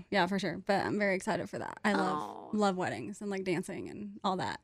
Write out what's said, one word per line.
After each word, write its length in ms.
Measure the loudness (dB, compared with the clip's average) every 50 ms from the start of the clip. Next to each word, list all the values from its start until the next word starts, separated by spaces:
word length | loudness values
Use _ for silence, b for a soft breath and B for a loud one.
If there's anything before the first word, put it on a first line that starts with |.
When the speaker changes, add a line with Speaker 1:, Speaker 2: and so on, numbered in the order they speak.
| 0 2
Speaker 1:
Yeah, 140 | 4 4 4 4
for 100 | 2 0
sure. 200 | 0 0 -2 -4 0 2
But 180 | 2 4 4
I'm 140 | 2 2 2
very 160 | 4 4 2
excited 340 | 2 2 0 0 0 -2 -4
for 80 | -6 -6
that. 200 | -6 -6 -8 -2 0
I 80 | 2 4
love, 240 | 4 4 2 0 0
Speaker 2:
Oh. 280 | -2 -4 -8 -12 -10 -4
Speaker 1:
love 240 | 0 2 4 4 4
weddings 460 | 2 0 -2 -2 -4 -6 -8 -8 -6
and, 80 | -4 -4
like, 160 | -4 -2 0
dancing 420 | 0 0 0 0 -4 -6 -8 -8 -8
and 320 | -10 -10 -10 -10 -10 -4 -2
all 100 | 0 0
that. 240 | 0 0 -2 -4 -6